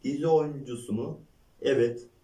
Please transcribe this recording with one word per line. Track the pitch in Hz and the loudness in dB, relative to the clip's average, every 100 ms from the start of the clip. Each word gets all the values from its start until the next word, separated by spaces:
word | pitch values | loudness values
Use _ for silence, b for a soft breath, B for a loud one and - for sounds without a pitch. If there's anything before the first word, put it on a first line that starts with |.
Dizi | - 143 160 | -4 -2 4
oyuncusu | 160 147 139 123 117 - | 4 4 -4 -10 -12 -6
mu? | 104 - - - _ _ _ | -4 -4 -10 -16 _ _ _
Evet. | - 127 117 117 - _ | 0 4 2 0 -14 _